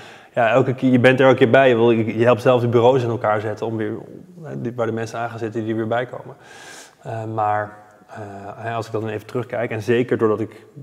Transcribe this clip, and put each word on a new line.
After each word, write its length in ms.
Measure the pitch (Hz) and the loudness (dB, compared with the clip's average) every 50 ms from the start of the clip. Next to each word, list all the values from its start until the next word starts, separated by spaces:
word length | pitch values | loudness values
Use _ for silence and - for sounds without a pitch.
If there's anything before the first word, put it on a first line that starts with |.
| - - - - - - - | -20 -20 -20 -20 -20 -8 -2
ja, 160 | 127 117 110 | 0 0 2
elke 240 | 120 131 131 135 123 | 2 2 2 0 -2
keer, 180 | - 135 127 | -2 0 2
je 80 | 127 120 | 2 6
bent 200 | 117 127 131 127 | 6 6 6 6
er 60 | 135 | 6
elke 120 | 135 123 | 6 6
keer 120 | - 135 113 | 6 4 6
bij. 200 | 117 135 135 131 | 6 6 6 6
Je 60 | 120 | 4
wil, 160 | 113 117 120 | 4 4 4
je, 260 | 117 117 110 113 110 | 4 2 0 -2 0
je 60 | 113 117 | 2 4
helpt 160 | 123 120 110 | 4 2 4
zelf 200 | - 131 127 120 | 4 2 2 4
de 60 | 120 | 2
bureaus 360 | 120 113 120 113 127 135 135 117 | 2 2 4 4 6 4 4 0
in 60 | 117 | -2
elkaar 320 | 113 110 117 107 107 107 | -4 -2 -2 -2 -2 -2
zetten 240 | 104 110 104 - 110 | -2 -6 -8 -6 -6
om 120 | 113 113 | -6 -6
weer, 140 | 110 107 104 113 - - - - - - 180 180 170 160 | -4 -6 -6 -6 -10 -12 -16 -20 -20 -20 -20 -20 -20 -16
hè, 180 | 139 135 135 | -14 -12 -10
die, 120 | 127 117 123 | -8 -8 -4
waar 100 | 123 113 | -4 -4
de 60 | 110 | -4
mensen 280 | 113 113 113 113 - 117 | -4 -6 -8 -8 -8 -10
aan 100 | 120 117 | -10 -8
gaan 100 | 113 113 | -8 -8
zitten 220 | 117 110 110 117 | -8 -6 -6 -6
die 80 | 110 110 | -6 -4
er 60 | 110 | -4
weer 120 | 113 113 | -4 -4
bij 180 | 110 117 120 127 | -4 -4 -4 -4
komen. 300 | 127 127 - - 131 135 _ - - - - - - - - - - _ _ | -6 -12 -16 -16 -18 -20 _ -20 -20 -20 -20 -20 -20 -20 -20 -20 -20 _ _
Eh, 220 | - - 113 113 110 110 110 | -14 -12 -10 -10 -10 -8 -6
maar, 420 | 110 107 104 104 107 104 101 - - - - _ _ _ | -4 -2 -2 -2 -2 -4 -6 -12 -20 -20 -20 _ _ _
eh, 100 | _ - 110 104 101 98 98 98 101 - | _ -18 -18 -16 -16 -16 -18 -16 -18 -16
hè, 180 | - 110 113 117 | -12 -10 -8 -6
als 120 | 117 110 | -6 -8
ik 60 | - | -6
dan 160 | 113 107 110 | -6 -6 -6
even 200 | 110 104 104 - | -6 -8 -8 -10
terugkijk, 440 | - - 127 113 - 120 113 117 123 | -8 -8 -8 -8 -6 -6 -6 -6 -6
en 100 | 117 110 | -6 -8
zeker 360 | 98 120 117 120 123 - 123 | -2 0 0 0 2 0 0
doordat 220 | 113 117 107 104 101 | 0 2 0 0 0
ik 260 | 110 - - - - - _ 139 | -4 -8 -10 -20 -20 -20 _ -20